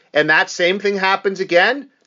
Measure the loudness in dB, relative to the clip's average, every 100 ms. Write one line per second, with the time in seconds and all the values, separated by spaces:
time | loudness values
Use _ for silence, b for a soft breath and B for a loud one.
0 | _ 0 2 2 0 -2 -2 0 -2 -2
1 | 0 0 -2 -4 0 2 2 0 -10 _